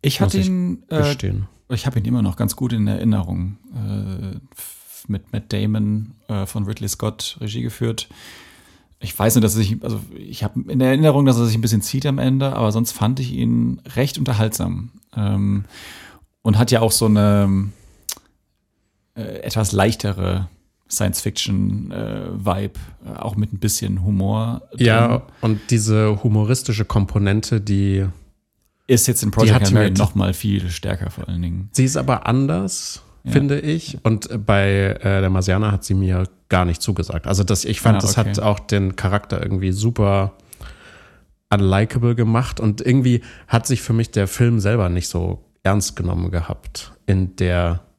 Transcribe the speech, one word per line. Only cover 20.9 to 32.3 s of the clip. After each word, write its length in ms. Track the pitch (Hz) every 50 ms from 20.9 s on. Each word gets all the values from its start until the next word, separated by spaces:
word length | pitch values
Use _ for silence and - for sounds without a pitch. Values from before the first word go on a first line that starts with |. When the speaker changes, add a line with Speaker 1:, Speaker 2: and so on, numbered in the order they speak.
| - - 104 95 98 - - 104 104 - - - 101 95 98 98 101 107 - 92
Speaker 1:
äh, 540 | 92 95 107 107 107 104 95 87 92 104 98
Vibe, 340 | 101 90 95 101 - - - - - - - -
äh, 120 | - -
auch 180 | - - - 98
mit 160 | 104 107 107 -
ein 60 | 95
bisschen 440 | - 107 - - 107 98 95 92 90
Humor 600 | 104 104 95 95 98 104 110 110 117 120 - - _
drin. 140 | - 120 120
Speaker 2:
Ja, 380 | 117 110 113 117 117 117 120 - - - _
und 180 | - 110 110 107 - -
diese 540 | 123 113 107 110 107 107 107 107 107 101 -
humoristische 640 | 120 104 107 107 107 127 - - - 110 104 107
Komponente, 760 | - - 107 98 98 - 104 101 98 101 110 104 - 120 110
die 440 | 101 104 98 98 98 98 98 98 98 95 90 - - _ _ _ _ _ _ _ _ _ _ _ _
Speaker 1:
Ist 200 | - 131 117 -
jetzt 140 | - 113 -
in 100 | - 104
Speaker 2:
die 40 | 95
Speaker 1:
Project 180 | 113 113 110 107
Speaker 2:
hat 100 | - 104
Speaker 1:
Hail 80 | 98 98
Mary 180 | 110 104 98
Speaker 2:
mir 60 | 92
Speaker 1:
noch 180 | 98 101 - -
mal 180 | 101 95 92 90
viel 360 | - - 104 98 101 - 90
stärker 400 | 85 - - 104 98 90 95 92
vor 160 | - - -
allen 140 | - 90 87
Dingen. 280 | 87 87 87 92 95 104 -
Speaker 2:
Sie 100 | - 127
ist 140 | 131 147
aber 280 | 147 127 139 127 - -
anders, 760 | -